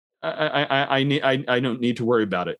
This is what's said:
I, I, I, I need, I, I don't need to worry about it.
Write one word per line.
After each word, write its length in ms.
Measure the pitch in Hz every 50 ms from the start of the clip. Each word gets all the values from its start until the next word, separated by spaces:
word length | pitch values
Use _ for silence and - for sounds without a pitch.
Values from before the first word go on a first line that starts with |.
| _ _ _ _
I, 80 | - 160
I, 340 | - - 156 156 - 143 147
I, 340 | - 135 135 139 - 139
I 60 | 135 135
need, 200 | 143 139 139 -
I, 220 | 135 131 135 143
I 120 | - 123 123
don't 180 | 131 127 117 131
need 160 | 120 120 120
to 100 | 117 120
worry 180 | 113 123 113 110
about 260 | 101 92 90 90 85
it. 100 | - -